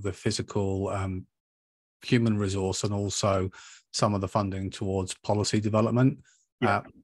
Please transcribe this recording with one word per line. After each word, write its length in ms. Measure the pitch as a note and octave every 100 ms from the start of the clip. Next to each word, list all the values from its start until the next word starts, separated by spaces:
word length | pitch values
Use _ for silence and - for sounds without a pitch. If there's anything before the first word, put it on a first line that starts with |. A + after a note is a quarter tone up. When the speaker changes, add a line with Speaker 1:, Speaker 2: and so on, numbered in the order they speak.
Speaker 1:
the 100 | G2
physical, 760 | - A2+ - - G#2 G2 F#2+ G2
um, 360 | G2 G2 F#2 - _ _ _ _ _ _ _
human 340 | - B2 A#2 G#2
resource 480 | G2 G2 F#2+ F#2
and 80 | G#2
also 580 | G2+ G2+ - G#2 G2 F#2 - - - _
some 200 | - A2
of 80 | G2+
the 80 | F#2+
funding 420 | A2 G2 F#2+ F#2+
towards 440 | - G2 G2 F2+
policy 460 | - - G#2 G2 G#2+
development. 580 | G#2+ G#2+ A2+ A#2 C3 - - _ _ -
Speaker 2:
Yeah. 180 | A2 G2+
Speaker 1:
Uh, 40 | - -